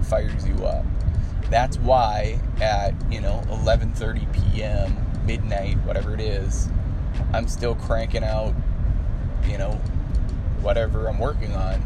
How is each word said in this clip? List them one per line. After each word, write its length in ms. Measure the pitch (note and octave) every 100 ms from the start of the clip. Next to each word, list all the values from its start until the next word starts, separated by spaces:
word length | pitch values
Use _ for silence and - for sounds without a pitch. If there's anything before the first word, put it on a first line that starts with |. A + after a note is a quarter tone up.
fires 440 | - - - - -
you 180 | - -
up. 200 | - - - - - - - -
That's 280 | A2 C3 B2+
why 640 | A#2 B2+ A2+ G#2+ G#2+ A2+ - -
at, 320 | A2 G#2 G2+ - -
you 100 | A2
know, 220 | G2 G2+ G#2
eleven 420 | A2 - A2+ -
thirty 340 | - A3+ - -
P 300 | - - -
M, 320 | G#2+ A2 - - - - A2+
midnight, 520 | A2+ G2+ G2+ G2 -
whatever 340 | - F#2 G#2
it 80 | G#2
is, 480 | A2 G#2 - - - - - - - - -
I'm 140 | A2+ A2+
still 280 | - A#2+ A2+
cranking 480 | - A#2 A2+ A2+
out, 300 | A2 G#2+ G#2+ G2+ - - - - - - - - -
you 120 | -
know, 140 | - - - - - - - - - -
whatever 460 | - A#2+ A2+ A2 A2
I'm 120 | A2
working 340 | C3 D3 -
on. 280 | G2 F#2+ F#2+